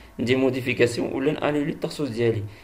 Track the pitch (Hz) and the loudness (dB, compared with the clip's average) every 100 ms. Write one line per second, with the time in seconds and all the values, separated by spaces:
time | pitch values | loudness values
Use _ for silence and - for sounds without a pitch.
0 | - - 120 131 131 131 123 127 120 - | -18 -6 0 4 4 0 -2 2 2 2
1 | - 131 135 151 139 147 147 - 170 - | -4 0 0 0 0 0 -2 -4 -6 -4
2 | 143 113 117 110 101 - | -6 0 2 2 -4 -12